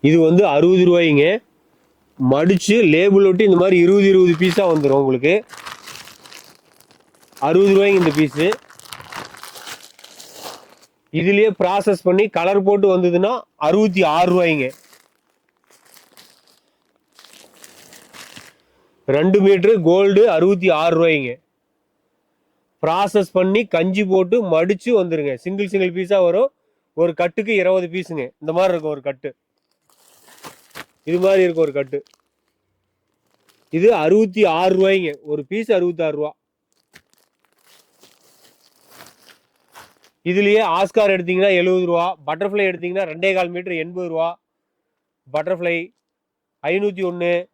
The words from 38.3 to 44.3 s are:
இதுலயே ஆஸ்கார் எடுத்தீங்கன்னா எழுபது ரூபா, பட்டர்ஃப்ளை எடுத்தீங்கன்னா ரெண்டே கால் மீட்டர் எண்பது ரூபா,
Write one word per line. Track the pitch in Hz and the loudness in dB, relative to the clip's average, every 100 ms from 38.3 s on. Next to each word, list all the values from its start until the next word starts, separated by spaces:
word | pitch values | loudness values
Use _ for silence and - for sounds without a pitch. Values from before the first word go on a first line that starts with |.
| _ _ _ _ _ _ - - _ _ _ _ _ _ - - _ _ _ | _ _ _ _ _ _ -20 -20 _ _ _ _ _ _ -20 -20 _ _ _
இதுலயே | 170 180 202 208 208 165 | -4 -2 2 2 0 -2
ஆஸ்கார் | 196 - 208 190 | -2 0 0 0
எடுத்தீங்கன்னா | 175 185 202 185 | -2 -2 0 0
எழுபது | 180 185 180 | 0 -2 -2
ரூபா, | 170 175 175 143 | -2 -4 -8 -10
பட்டர்ஃப்ளை | 160 202 208 196 | -8 -6 -4 -4
எடுத்தீங்கன்னா | 180 175 185 185 | -4 -8 -8 -8
ரெண்டே | 156 190 | -4 -2
கால் | 185 180 | -2 -4
மீட்டர் | 175 180 | -6 -10
எண்பது | 170 160 180 175 | -10 -10 -10 -8
ரூபா, | 160 165 | -6 -6